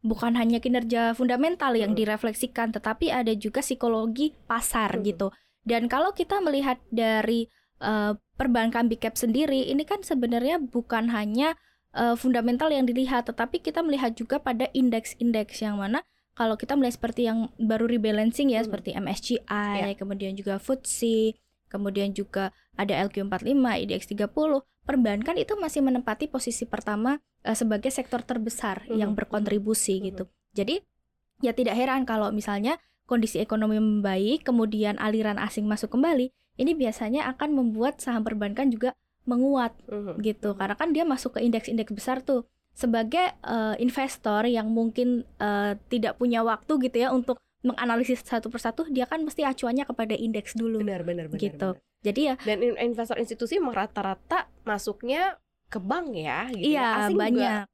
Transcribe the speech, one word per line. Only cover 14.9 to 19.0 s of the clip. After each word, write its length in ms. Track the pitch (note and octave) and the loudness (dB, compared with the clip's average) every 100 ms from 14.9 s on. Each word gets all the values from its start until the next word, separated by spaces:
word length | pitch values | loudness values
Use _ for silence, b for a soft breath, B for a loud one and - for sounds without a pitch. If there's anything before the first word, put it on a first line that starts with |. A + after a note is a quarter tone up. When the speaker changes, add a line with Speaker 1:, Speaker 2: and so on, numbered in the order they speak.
| A3+ A3+ - A#3+ A3 G#3 - | 2 -4 -2 0 0 -2 -4
Speaker 1:
yang 160 | G#3+ G#3 | -4 -4
mana 320 | G3 A#3+ - _ _ | -2 -4 -4 _ _
kalau 240 | - A3+ G#3+ | -2 -2 0
kita 240 | - D4 | 0 2
melihat 160 | B3+ - | 2 0
seperti 320 | A#3 A#3 A#3+ | -4 0 0
yang 240 | A3 A3 - | 0 -4 -2
baru 240 | A3 A3 A3+ | 0 2 2
rebalancing 640 | A#3+ G#3+ G#3+ A3 A#3 C#4 A3+ | 2 2 2 2 2 2 4
ya, 80 | |
Speaker 2:
Hmm. 80 | A3 | 0
Speaker 1:
seperti 240 | G3+ - | -4 -6
M 160 | - | -6